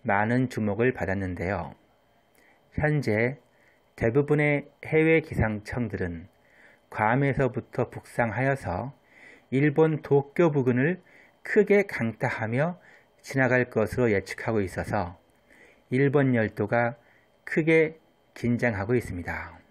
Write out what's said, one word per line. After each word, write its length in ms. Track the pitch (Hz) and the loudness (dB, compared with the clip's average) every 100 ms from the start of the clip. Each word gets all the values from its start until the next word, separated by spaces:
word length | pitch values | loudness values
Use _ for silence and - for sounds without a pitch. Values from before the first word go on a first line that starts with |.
많은 480 | 113 101 107 123 127 | 2 0 2 0 0
주목을 440 | - 107 101 123 | -2 -2 2 0
받았는데요. 800 | - 92 95 92 87 87 95 82 - _ _ _ _ _ _ _ _ _ | 0 -4 -2 -4 -4 -4 -4 -6 -14 _ _ _ _ _ _ _ _ _
현재 680 | - 151 151 120 107 120 143 _ _ _ _ _ | -4 0 0 0 2 0 -2 _ _ _ _ _
대부분의 760 | - 113 131 143 151 147 143 - _ | -2 0 2 2 2 2 0 -4 _
해외 360 | - 156 160 160 | -2 2 4 2
기상청들은 1040 | 156 - 110 107 - 127 117 95 90 82 92 _ _ _ - _ _ | 2 -2 0 -2 -6 -6 -4 -4 -6 -8 -14 _ _ _ -20 _ _
괌에서부터 960 | - 107 127 143 135 131 117 - - 120 | -2 0 2 0 0 -2 -2 -8 -4 -4
북상하여서 1040 | 110 - - 117 101 135 135 92 87 127 - _ - - - _ | -6 -8 -2 -2 0 -2 -2 -4 -6 -6 -12 _ -20 -20 -20 _
일본 540 | 131 147 143 160 151 | 0 2 4 2 2
도쿄 480 | - 139 - - 175 | 2 0 2 2 2
부근을 500 | 147 127 123 143 185 _ - - _ | 4 2 2 0 -2 _ -20 -20 _
크게 460 | - 220 202 202 196 | 0 2 4 2 2
강타하며 920 | - 113 - 123 110 110 120 160 175 - - _ _ | -4 -4 -2 -4 -2 -4 -2 -2 -6 -18 -20 _ _
지나갈 500 | - 135 127 127 123 | -6 0 2 2 2
것으로 400 | 113 107 - 120 | 0 -2 0 2
예측하고 500 | 98 - - - 113 | 0 -2 -8 -2 -2
있어서 580 | 95 - 101 107 87 - _ _ _ - - _ _ | -2 -6 -4 -4 -4 -10 _ _ _ -20 -20 _ _
일본 460 | 127 139 143 135 | 0 2 2 2
열도가 600 | 123 104 - 104 120 120 120 _ _ _ _ | 2 0 -2 0 0 0 -4 _ _ _ _
크게 540 | - - 156 160 156 - _ _ _ | -4 0 4 4 2 -4 _ _ _
긴장하고 600 | - 120 120 120 101 98 | -6 -2 0 0 -2 0
있습니다. 640 | 123 - 90 85 85 - - _ | -2 -2 -10 -8 -10 -12 -18 _